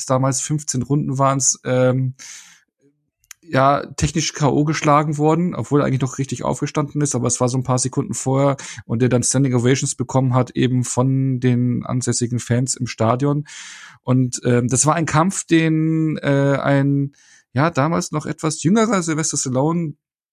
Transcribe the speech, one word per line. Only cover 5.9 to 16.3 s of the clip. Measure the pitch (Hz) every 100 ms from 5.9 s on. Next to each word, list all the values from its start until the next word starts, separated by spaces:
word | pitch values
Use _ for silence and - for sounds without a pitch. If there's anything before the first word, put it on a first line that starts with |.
| 131
noch | 131 -
richtig | 135 123
aufgestanden | 135 139 147 - 143 147
ist, | 147
aber | 127 120
es | -
war | 123
so | 131
ein |
paar | 123 127
Sekunden | 127 143 123
vorher | - - 135 139 131 - - -
und | 117
der | 123
dann | 123
Standing | 117 131 135
Ovations | 123 120 135 139
bekommen | - 127 131 131
hat, | 127 123
eben | - 131 127
von | 123 - 135 131 135 127
den | 127 123 123 120 -
ansässigen | 123 123 117 120 120
Fans | - 120 131
im | - 120
Stadion. | - 113 123 143 143 147 - - - - -
Und, | - 127 127 -
ähm, | - 123 120
das | 127
war | 151 156
ein | 160
Kampf, | 151 175 -
den, | - 165 160 160 160 160 156 151
äh, | -